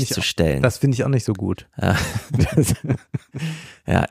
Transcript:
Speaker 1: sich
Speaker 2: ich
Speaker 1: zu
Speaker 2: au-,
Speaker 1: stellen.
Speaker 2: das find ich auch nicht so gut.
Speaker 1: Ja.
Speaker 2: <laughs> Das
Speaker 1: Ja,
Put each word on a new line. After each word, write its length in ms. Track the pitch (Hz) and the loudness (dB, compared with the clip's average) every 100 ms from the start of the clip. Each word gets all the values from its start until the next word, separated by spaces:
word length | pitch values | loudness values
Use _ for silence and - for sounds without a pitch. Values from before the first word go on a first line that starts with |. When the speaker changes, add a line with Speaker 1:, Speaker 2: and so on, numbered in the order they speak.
Speaker 1:
sich 20 | |
Speaker 2:
ich 60 | 127 | 0
Speaker 1:
zu 60 | - | -2
Speaker 2:
au-, 40 | |
Speaker 1:
stellen. 380 | - - 80 69 | -4 2 2 4
Speaker 2:
das 160 | 123 - | 0 2
find 160 | 139 | 0
ich 100 | 117 | 2
auch 40 | 135 | 2
nicht 160 | 131 | 0
so 80 | - | 0
gut. 360 | 98 95 95 - - | -2 -2 -4 -8 -4
Speaker 1:
Ja. 160 | 95 - 87 - | 0 0 0 -6
Speaker 2:
<laughs> 220 | - 127 - - | -4 0 2 2
Das 180 | 131 - 147 123 - - _ 135 160 160 - - - | 2 0 -2 -4 -4 -12 _ -8 -8 -8 -14 -16 0
Speaker 1:
Ja, 200 | 92 - | 0 2